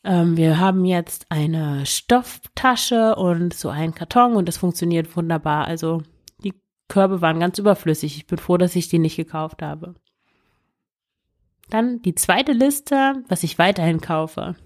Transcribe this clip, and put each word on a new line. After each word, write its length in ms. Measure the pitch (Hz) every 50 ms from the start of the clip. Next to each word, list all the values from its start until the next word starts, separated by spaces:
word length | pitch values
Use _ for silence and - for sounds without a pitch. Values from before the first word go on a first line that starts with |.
| -
ähm, 320 | 196 185 170 170 170 165
wir 220 | 165 160 160 156 165
haben 260 | 185 190 185 190 180
jetzt 420 | 185 180 175 170 - - - - _
eine 560 | 165 151 147 156 160 160 156 147 143 139 139
Stofftasche 1300 | - - - _ - 240 247 247 - - - - - _ - - 262 247 226 - - 240 226 226 220 220
und 400 | - 190 180 170 170 175 175 -
so 140 | - - -
einen 260 | 143 147 160 165 160
Karton 400 | - 175 _ - 247 247 247 233
und 140 | 208 180 175
das 100 | 165 -
funktioniert 580 | - 180 170 - 175 170 170 165 160 165 -
wunderbar. 500 | 175 170 165 165 156 151 156 151 151 147
Also 360 | - 170 156 165 160 165 165 156 _ _ _ _ - _ _ -
die 100 | 196 - _ _ _ _ _ _ _
Körbe 320 | - 196 196 190 190 180
waren 200 | 165 160 160 165
ganz 180 | 170 185 180 214
überflüssig. 580 | 202 208 190 - - 165 156 156 - 151 143
Ich 100 | 151 -
bin 120 | _ 175 165
froh, 180 | - - 175
dass 200 | 175 180 175 -
ich 120 | 180 170 -
die 100 | - 165
nicht 180 | 160 160 -
gekauft 460 | - 160 160 - 156 156 156 - -
habe. 320 | 156 147 147 156 170 175 175 _ _ _ _ _ _ _ _ _ _ _ _ _ _ _ _ _ _ _ _ _ _ _ _ _ _ _ _ _ _ _ _ _ _ -
Dann 320 | - 220 233 254 247 233
die 120 | - 185 165
zweite 380 | - - - 175 220 269 302
Liste, 720 | 269 233 254 285 277 - _ - 285 269 269 269 269 262 247 -
was 160 | 185 - -
ich 140 | 156 - -
weiterhin 440 | 170 185 196 185 165 165 165 160
kaufe. 540 | - - 165 156 160 156 - - - 175 170 _ -